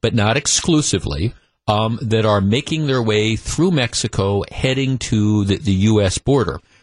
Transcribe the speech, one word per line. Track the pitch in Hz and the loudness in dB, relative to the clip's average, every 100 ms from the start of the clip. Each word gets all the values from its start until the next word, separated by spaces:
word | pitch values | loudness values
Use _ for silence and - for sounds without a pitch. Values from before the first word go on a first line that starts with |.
but | 107 107 | -2 0
not | 104 135 | 0 0
exclusively, | - - - 151 - 90 - 71 92 - _ _ - | -2 -2 0 0 0 -2 -4 -4 -6 -6 _ _ -2
um, | 107 110 113 | 0 0 -2
that | 110 110 107 | -2 0 2
are | 101 | 2
making | 98 123 - 160 147 | 2 0 -2 -4 0
their | 131 | 0
way | 110 107 110 110 | 0 0 0 -2
through | - - 180 | -4 -2 0
Mexico, | 156 120 - 117 - 98 101 - | 2 -2 -4 -4 -2 0 -2 -4
heading | - 131 131 135 127 | -4 -2 0 -2 -2
to | - 107 104 107 98 | -2 0 2 2 0
the, | 95 | 0
the | 101 | 0
U | 95 107 107 | 2 4 4
S | 95 - | 2 0
border. | - 139 87 67 - _ | 0 2 0 -4 -14 _